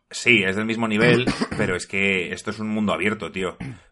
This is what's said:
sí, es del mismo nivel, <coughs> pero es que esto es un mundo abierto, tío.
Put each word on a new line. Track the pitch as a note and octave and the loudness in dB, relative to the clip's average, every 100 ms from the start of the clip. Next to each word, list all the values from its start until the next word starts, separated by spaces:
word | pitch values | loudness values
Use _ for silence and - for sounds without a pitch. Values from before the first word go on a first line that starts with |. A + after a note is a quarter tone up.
| _ | _
sí, | - A#2+ A2+ | -2 4 4
es | F#2+ G2 | 4 0
del | A2 | -2
mismo | A2+ A2+ | -2 0
nivel, | G#2+ A#2+ A#2+ B2 | 4 4 4 2
<coughs> | - - - | -2 -4 -2
pero | G#2 F2+ | -2 -2
es | - | -4
que | G2 G2 F#2+ E2+ | -2 0 0 -2
esto | F#2 - | -6 -8
es | G#2+ | -8
un | G#2+ | -4
mundo | G#2+ G#2 | 0 0
abierto, | D#2+ G2+ G#2+ E2 | 0 -2 -4 -6
tío. | F#2+ F2+ - C3+ A2+ _ | -4 -6 -6 -12 -14 _